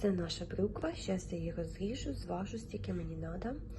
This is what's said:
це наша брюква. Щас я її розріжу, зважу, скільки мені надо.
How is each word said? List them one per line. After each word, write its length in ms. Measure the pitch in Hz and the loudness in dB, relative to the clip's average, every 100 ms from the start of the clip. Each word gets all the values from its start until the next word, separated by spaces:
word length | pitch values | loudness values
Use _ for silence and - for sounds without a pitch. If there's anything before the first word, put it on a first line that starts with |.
це 100 | 202 | 4
наша 340 | 185 170 - 170 | 4 2 -2 -2
брюква. 500 | - 208 - 320 339 | 2 2 4 0 0
Щас 360 | - 185 - | 0 0 0
я 60 | 170 | -2
її 140 | 165 | 0
розріжу, 600 | 165 165 - 202 269 302 | 0 -2 0 -2 0 -2
зважу, 460 | 269 175 175 196 226 | -2 -2 -2 -2 -4
скільки 340 | - 208 - | -4 -4 -2
мені 240 | 175 165 160 | 0 -2 -2
надо. 320 | 165 175 214 294 - | -2 0 0 -2 -4